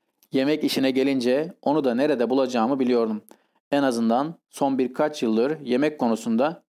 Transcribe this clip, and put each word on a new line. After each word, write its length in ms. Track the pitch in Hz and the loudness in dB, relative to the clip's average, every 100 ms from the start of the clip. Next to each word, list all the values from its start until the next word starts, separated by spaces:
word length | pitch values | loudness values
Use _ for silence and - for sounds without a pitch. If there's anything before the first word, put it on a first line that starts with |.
| _ _ _ | _ _ _
Yemek 320 | 135 135 151 | -2 0 0
işine 280 | 151 - 135 | -2 0 0
gelince 600 | 131 135 135 120 131 165 - | 2 0 0 0 0 -2 -6
onu 220 | 131 151 | -2 0
da 120 | 135 117 | 0 0
nerede 340 | 151 131 117 | 0 0 0
bulacağımı 500 | 135 127 120 113 139 | 0 0 0 0 0
biliyordum. 420 | 123 120 113 107 - - _ _ _ | 2 2 0 -4 -10 -20 _ _ _
En 120 | 143 | 0
azından 520 | 139 117 113 117 151 165 _ | 0 0 2 0 -2 -8 _
son 280 | - 139 131 | -4 -2 0
birkaç 460 | 123 127 151 151 | -2 0 -2 0
yıldır 360 | 117 110 131 156 | 0 2 0 -2
yemek 400 | 135 127 151 151 | -2 0 0 0
konusunda 640 | 120 110 120 113 147 160 _ | -2 -2 -2 0 0 -2 _